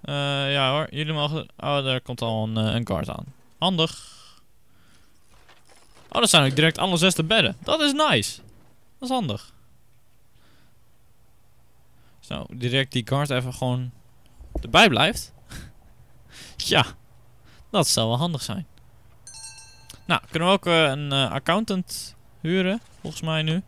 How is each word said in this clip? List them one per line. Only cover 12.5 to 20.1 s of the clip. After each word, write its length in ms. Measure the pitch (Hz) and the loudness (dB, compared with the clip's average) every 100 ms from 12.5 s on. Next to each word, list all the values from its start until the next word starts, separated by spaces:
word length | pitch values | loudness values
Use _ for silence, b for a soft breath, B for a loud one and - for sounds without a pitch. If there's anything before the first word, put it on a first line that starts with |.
direct 380 | 127 120 131 131 | -6 -2 0 0
die 160 | 127 113 | -4 -2
guard 220 | 135 147 | -2 0
even 240 | 127 127 | -2 -4
gewoon 380 | 123 127 123 123 - - - - - - - | -4 -2 -2 -4 -12 -20 -20 -20 -20 -10 -10
erbij 260 | 117 147 214 | 2 6 6
blijft. 460 | 127 156 233 - - - | 6 2 0 -10 -18 -18
<laughs> 220 | - - - - - - - - B B B | -16 -16 -20 -20 -20 -20 -20 -20 B B B
Ja, 280 | - - - - - - - - b b - | 0 2 2 -4 -20 -20 -20 -20 b b -4
dat 160 | 202 156 | 0 2
zou 200 | - 113 | 2 2
wel 100 | 120 | 0
handig 240 | 175 151 | -2 -4
zijn. 260 | - 120 160 - - - - - - - - - - - - - | -6 -8 -10 -18 -20 -20 -20 -20 -20 -18 -18 -20 -20 -20 -20 -18
Nou, 160 | - | -2